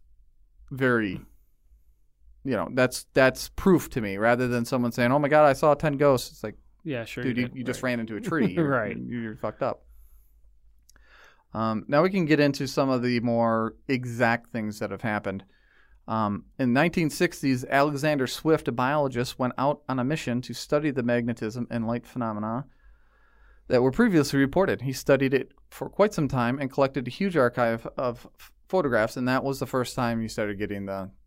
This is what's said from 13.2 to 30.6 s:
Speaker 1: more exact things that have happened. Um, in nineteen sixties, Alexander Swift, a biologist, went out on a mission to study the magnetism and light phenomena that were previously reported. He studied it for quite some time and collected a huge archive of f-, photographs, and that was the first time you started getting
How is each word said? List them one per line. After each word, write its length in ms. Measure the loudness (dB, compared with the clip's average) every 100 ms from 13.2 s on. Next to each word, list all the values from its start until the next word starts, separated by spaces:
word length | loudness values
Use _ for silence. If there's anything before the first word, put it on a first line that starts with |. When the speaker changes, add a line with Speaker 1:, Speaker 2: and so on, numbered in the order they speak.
Speaker 1:
more 540 | 0 0 2 0 -2 -6 -4
exact 640 | -4 -2 0 2 0 -4
things 280 | -8 -6 -6
that 120 | -6
have 100 | -6
happened. 420 | -4 -2 -4 -8 -10 _ _ _ _ -20 -6
Um, 380 | -2 0 -2 -8 -4
in 120 | 0
nineteen 360 | 2 2 2 -2
sixties, 560 | 0 -2 -2 -2 -2 0
Alexander 640 | 2 2 0 0 0 -2
Swift, 400 | -2 0 0 0
a 40 |
biologist, 680 | -2 0 2 0 -2 -6 -4
went 140 | -4 -2
out 240 | -2 -2 -4
on 80 | -4
a 60 |
mission 360 | -2 -4 -4 -6
to 120 | -6
study 380 | -12 -2 0 0
the 100 | -2
magnetism 640 | 0 0 0 -4 -6 -6 -6
and 160 | -6 -4
light 180 | -6 -8
phenomena 600 | -8 -6 -6 -6 -6 -8 _ -20 -20 _ _ _ _ -20 -20 0
that 120 | 2
were 100 | 4
previously 460 | 4 4 4 4 2
reported. 460 | 2 2 2 0
He 100 | -4
studied 400 | -4 4 4 4
it 180 | 0 -2 _ _
for 180 | -12 -8
quite 240 | 2 2
some 140 | 2 -2
time 320 | 0 0 0
and 120 | -4
collected 360 | 0 0 0 -6
a 20 |
huge 260 | -4 -2 4
archive 520 | 2 4 0 0 -6 -4
of 300 | -4 -4 -12 _
f-, 120 | -20 _ -4
photographs, 500 | 0 2 2 0 0
and 100 | -2
that 160 | 0
was 160 | -2 -4
the 60 | -4
first 300 | -2 -2 -2
time 260 | -2 -2
you 60 | -4
started 320 | -4 -4
getting 260 | -4